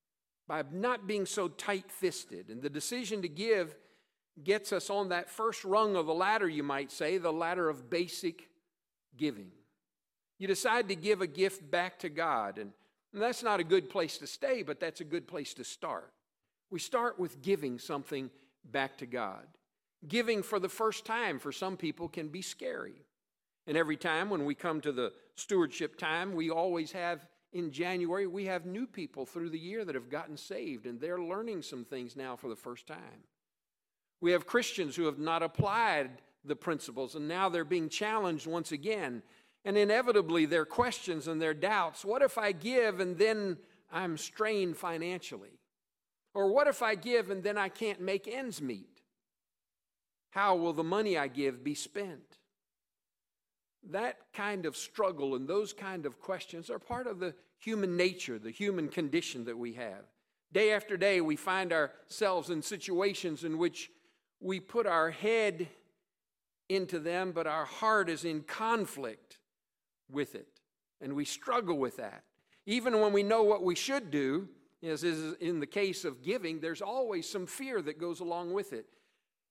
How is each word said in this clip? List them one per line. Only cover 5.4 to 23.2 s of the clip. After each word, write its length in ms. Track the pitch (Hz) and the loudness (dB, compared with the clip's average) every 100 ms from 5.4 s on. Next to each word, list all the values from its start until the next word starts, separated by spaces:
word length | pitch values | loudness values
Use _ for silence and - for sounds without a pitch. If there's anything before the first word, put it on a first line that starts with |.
| 220 - | -2 -2
rung 320 | 196 202 220 190 | 2 4 6 4
of 120 | 156 | 2
the 60 | |
ladder, 360 | 160 185 220 190 | 2 4 4 4
you 140 | 151 | 2
might 280 | 143 139 139 | 0 -2 -2
say, 260 | - 156 185 | -2 0 2
the 140 | 170 | 2
ladder 380 | 160 170 180 165 | 0 0 2 0
of 200 | 143 123 | -2 -2
basic 600 | 165 175 - 180 165 - _ _ _ _ _ _ 123 | -2 -2 -2 -4 -6 -16 _ _ _ _ _ _ -2
giving. 380 | 151 104 95 - _ _ _ _ _ _ _ _ | -2 -2 -10 -20 _ _ _ _ _ _ _ _
You 60 | 190 | 0
decide 440 | 185 - 233 208 | 2 4 2 2
to 60 | 190 | 0
give 260 | 180 202 | 2 2
a 60 | 185 | 2
gift 440 | 147 190 190 147 | 2 2 2 -2
back 260 | 175 180 - | 0 0 -4
to 120 | 180 | -8
God, 500 | 151 165 131 104 98 | -2 2 2 0 -4
and, 120 | 101 - _ _ _ | -10 -12 _ _ _
and 80 | 202 | -2
that's 220 | 226 240 | 0 0
not 180 | 233 202 | 2 2
a 40 | |
good 260 | 165 185 165 | 6 4 4
place 300 | 202 165 - | -2 -2 -4
to 80 | 139 | -12
stay, 340 | - 139 254 | -4 0 0
but 180 | 156 147 | 0 -4
that's 220 | 165 - | -4 -6
a 20 | |
good 240 | 156 165 139 | -6 -6 -4
place 280 | 170 139 - | -8 -8 -10
to 80 | |
start. 500 | 120 - 165 107 - _ _ _ _ _ _ | -12 -8 -6 -6 -8 _ _ _ _ _ _
We 80 | 180 | -8
start 400 | - 247 240 202 | -2 0 0 0
with 240 | 175 143 | -4 -4
giving 380 | 135 196 147 120 | 0 2 2 -6
something 500 | - 147 135 143 131 - _ _ | -4 -6 -4 -6 -6 -12 _ _
back 360 | - 123 135 - | -6 -2 -2 -4
to 80 | 123 | -8
God. 400 | 123 107 98 - _ _ _ _ _ 151 | -4 -4 -6 -16 _ _ _ _ _ -2
Giving 360 | 202 233 220 | 0 2 2
for 160 | 185 208 | 2 0
the 100 | 185 | 0
first 360 | - 220 208 - | 0 0 0 -4
time 340 | 226 226 139 | -2 0 -2
for 120 | 143 | -6
some 240 | 135 190 185 | -4 -4 -2
people 320 | 165 147 170 | -4 -4 -6
can 200 | 165 156 | -6 -8
be 160 | 160 | -8
scary. 580 | 185 - 262 240 - - - _ | -10 -8 -6 -6 -8 -12 -20 _